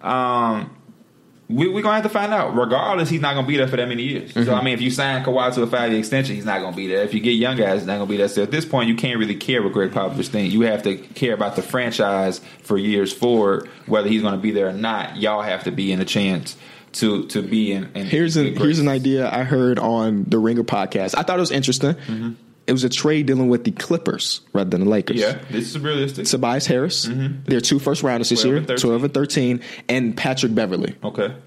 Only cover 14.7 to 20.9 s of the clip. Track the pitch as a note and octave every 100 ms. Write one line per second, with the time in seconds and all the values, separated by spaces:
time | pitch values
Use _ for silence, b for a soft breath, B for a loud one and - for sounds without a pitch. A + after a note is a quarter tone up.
14.7 | F#2+ A2+ G#2+ - - G#2+ G#2+ G#2+ F#2 -
15.7 | - F#2+ F#2 F#2 A2 G2 F2 - - B
16.7 | B B - A2+ G2+ - G#2+ F#2 A2 G#2
17.7 | G2 F#2 G#2 F#2+ D3+ E3 D#3+ C#3 - C#3+
18.7 | D#3+ C#3+ C3+ C3 C3+ B2+ A#2+ B2+ C3 B2+
19.7 | A#2+ A2+ A2+ A2 G#2 F#2+ A2+ A2 A#2 A#2
20.7 | G#2 F#2+